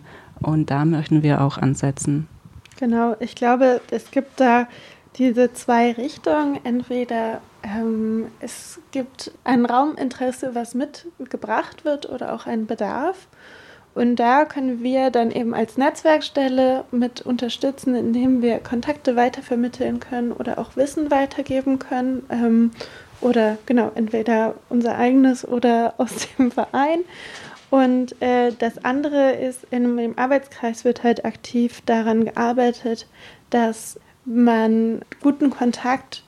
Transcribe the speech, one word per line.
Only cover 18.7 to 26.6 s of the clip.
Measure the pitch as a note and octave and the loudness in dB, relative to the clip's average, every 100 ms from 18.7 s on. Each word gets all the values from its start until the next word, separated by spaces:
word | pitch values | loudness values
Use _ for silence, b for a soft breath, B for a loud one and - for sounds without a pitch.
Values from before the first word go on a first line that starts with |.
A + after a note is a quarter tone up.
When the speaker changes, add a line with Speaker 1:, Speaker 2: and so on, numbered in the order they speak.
| A#3+ A#3+ D4 - A#3+ | -4 -4 -2 0 2
Speaker 2:
weitervermitteln | B3 C4 - A#3+ A#3+ - A#3+ A#3+ | 2 0 -4 -2 -2 -2 -4 -4
können | - B3 A#3+ | -6 -4 -4
oder | - B3 - | -4 -6 -6
auch | A#3 - | -4 -2
Wissen | C#4+ D#4+ D4 | -2 -2 0
weitergeben | C#4 C4+ - C#4 C4 C4+ C4+ | 0 0 -4 -4 -2 0 -2
können, | - B3+ B3+ C4 - | -2 -4 -2 -4 -6
ähm, | A#3+ A#3 A3+ A#3 A#3 B B B - | -2 2 4 2 0 B B B -2
oder | B3 A#3+ G#3+ G#3+ | 0 2 2 0
genau, | - B3 G#3+ | 0 0 0
entweder | - A3 A3+ A3 A3 A3 - - | -2 -2 -2 0 2 0 -4 -4
unser | A#3+ A#3 - | -2 0 0
eigenes | B3 C4 C4 B3+ - | 4 6 6 2 -2
oder | A#3+ A#3+ A#3 A#3 | 0 2 2 0
<laughs> | - | -2
aus | B3 - - - | -4 -4 -6 0
dem | B3 | 0
Verein. | B3 | 0